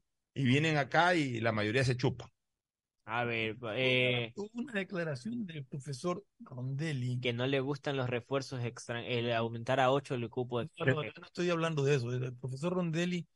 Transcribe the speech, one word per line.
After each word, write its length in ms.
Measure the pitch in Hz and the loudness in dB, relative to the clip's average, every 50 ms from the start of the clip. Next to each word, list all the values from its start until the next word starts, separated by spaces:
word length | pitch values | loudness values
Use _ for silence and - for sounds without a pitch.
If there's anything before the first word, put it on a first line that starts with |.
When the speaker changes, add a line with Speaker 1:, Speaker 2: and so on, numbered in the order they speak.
| _ _ _ _ _ _ - | _ _ _ _ _ _ -4
Speaker 1:
y 80 | - 139 | 0 4
vienen 340 | 120 127 147 156 160 156 | 4 4 4 4 4 2
acá 380 | 147 135 107 - 156 170 180 180 | 2 2 2 4 4 6 6 6
y 240 | 165 147 131 120 110 | 4 2 0 0 0
la 100 | 110 117 | 0 0
mayoría 320 | 110 107 104 107 107 135 131 | 2 2 2 2 2 2 4
se 140 | 127 123 | 2 2
chupan. 320 | 123 131 123 - - - - _ _ _ _ _ _ _ _ _ _ _ _ _ _ - 107 | 2 2 2 0 0 -8 -16 _ _ _ _ _ _ _ _ _ _ _ _ _ _ -10 -6
Speaker 2:
A 140 | 110 120 120 | -2 -2 0
ver, 320 | 120 117 113 113 110 104 | 0 0 0 -2 -2 -4
Speaker 3:
Hubo 160 | 127 123 110 | -6 -6 -4
Speaker 2:
eh, 640 | 104 127 131 131 127 127 127 127 123 123 117 113 - | 0 2 4 4 4 4 4 4 2 2 -2 -4 -6
Speaker 3:
una, 80 | - 202 | -10 -10
hubo 60 | - - | -10 -8
una 200 | 240 240 294 226 | -8 -8 -4 -4
declaración 720 | 196 190 - 208 170 170 160 143 123 - 214 240 247 214 | -4 -4 -4 -4 -4 -4 -4 -4 -6 -6 -6 -6 -6 -6
del 180 | 175 160 151 135 | -6 -8 -10 -10
profesor 600 | - - 143 127 151 139 123 - 175 180 - - _ _ - | -8 -10 -10 -8 -8 -8 -4 -2 -2 -2 -4 -6 _ _ -20
Rondelli. 800 | 233 - 127 123 127 131 139 135 160 165 147 127 123 123 123 123 | -18 -14 -10 -6 -4 -4 -2 -2 -2 -2 -2 -2 -2 -2 -2 0
Speaker 2:
que 100 | 123 123 | 0 0
no 160 | 117 117 123 | 0 2 2
le 140 | 135 139 135 | 2 2 2
gustan 340 | 131 139 147 139 - 151 139 | 2 0 -2 -2 -2 -2 0
los 140 | 135 131 123 | 0 0 0
refuerzos 560 | 123 120 - - 135 139 131 - 139 123 120 | -2 -2 -2 -2 -2 -2 -2 -4 -6 -4 -4
extran-, 400 | 117 117 - - - 120 117 101 | -4 -6 -8 -8 -8 -6 -6 -4
el 240 | 92 123 117 117 120 | -2 0 0 2 2
aumentar 480 | 117 113 117 113 113 117 117 127 131 135 | 2 2 2 0 -2 -4 -2 0 2 4
a 120 | 131 127 | 6 6
ocho 220 | 135 143 143 - 143 | 4 4 2 -2 -4
el 140 | 120 120 113 | -4 -4 -4
cupo 300 | - 127 123 123 120 120 | -2 -4 -4 -2 -2 -4
de 60 | 110 | -4
Speaker 3:
No, 60 | - | -4
no, 200 | - - 165 135 | -6 0 2 2
Speaker 2:
extranjeros. 240 | 131 151 151 107 - | 2 2 0 -6 -8
Speaker 3:
yo 60 | - | -14
no 40 | 185 | -18
estoy 220 | - - - 175 175 | -10 -6 -2 0 0
hablando 340 | 175 160 160 165 160 143 139 | 0 0 0 0 0 2 2
de 100 | 139 147 | 4 2
eso. 160 | 135 117 117 | 2 2 0
El 240 | 123 127 131 127 123 | -2 -4 -4 -6 -8
profesor 380 | - - 127 131 135 156 175 180 | -8 -10 -8 -6 -4 -2 -2 -2
Rondelli 520 | 185 175 165 156 170 175 180 180 175 165 _ _ | 0 -2 -2 0 -2 -2 -2 -2 -4 -6 _ _